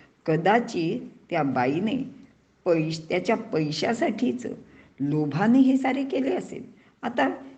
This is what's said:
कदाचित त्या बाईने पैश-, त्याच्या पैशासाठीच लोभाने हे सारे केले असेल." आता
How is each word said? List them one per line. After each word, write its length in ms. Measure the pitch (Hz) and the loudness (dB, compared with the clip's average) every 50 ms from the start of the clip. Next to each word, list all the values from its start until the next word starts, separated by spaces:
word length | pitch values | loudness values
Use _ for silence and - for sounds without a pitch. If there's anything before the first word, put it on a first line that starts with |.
| - - _ _ - | -20 -20 _ _ -2
कदाचित 800 | 165 156 160 165 190 214 240 240 - - 180 165 170 214 247 - - - - - - | 0 0 2 4 4 4 4 2 0 -4 -2 -2 -2 -2 -4 -6 -10 -16 -18 -10 -4
त्या 120 | 170 160 143 | -2 0 0
बाईने 540 | 139 131 127 123 131 147 175 202 220 196 - - - - - - - _ _ _ _ _ _ - | 0 0 0 2 2 2 0 0 0 -2 -2 -4 -8 -12 -18 -20 -20 _ _ _ _ _ _ 0
पैश-, 360 | 185 165 165 156 156 160 - - - | 0 2 2 2 0 -4 -6 -6 -4
त्याच्या 280 | 165 185 180 - 226 | -4 -2 0 0 0
पैशासाठीच 1080 | 220 - - - 160 156 147 151 - - - 226 - 330 311 - - 247 - - - - - - - - - - - - - _ - | -2 -2 -2 -2 -2 -2 -2 -2 -2 -2 -2 0 0 0 -2 -2 0 -2 -2 -2 -2 -6 -10 -10 -12 -14 -20 -20 -20 -20 -18 _ -6
लोभाने 580 | 139 147 151 151 151 147 131 160 202 226 247 269 | -2 0 0 0 0 0 0 2 4 6 6 6
हे 180 | 262 262 269 | 6 6 4
सारे 280 | 262 - 269 254 277 269 | 4 2 0 -2 -2 -2
केले 300 | - - 269 262 269 359 | -2 -2 -2 0 0 -2
असेल." 260 | - - - - - - - - - _ _ _ _ - | -2 -4 -8 -10 -14 -14 -16 -20 -20 _ _ _ _ -8
आता 260 | 233 - - 262 269 - - - - - | -6 -2 0 0 0 -2 -4 -10 -16 -20